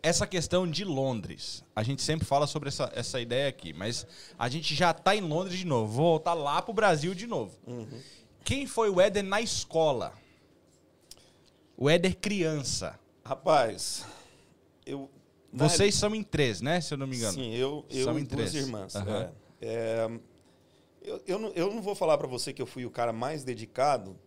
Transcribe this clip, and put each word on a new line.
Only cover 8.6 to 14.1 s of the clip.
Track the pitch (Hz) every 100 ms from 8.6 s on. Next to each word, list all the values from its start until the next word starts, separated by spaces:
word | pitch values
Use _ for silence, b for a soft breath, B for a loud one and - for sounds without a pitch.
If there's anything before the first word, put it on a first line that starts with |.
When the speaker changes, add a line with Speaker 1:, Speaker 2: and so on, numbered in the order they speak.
| 277
Speaker 1:
foi | - 220
o | 180
Éder | 202 196
na | 190 202
escola? | 233 - - 165 156 127 90 - b b b b _ _ _ _ _ - b b b _ _ -
O | 139
Éder | 170 185 180
criança. | 214 202 160 151 131 - 85 - _ _ -
Speaker 2:
Rapaz, | 135 180 151 117 90 - - B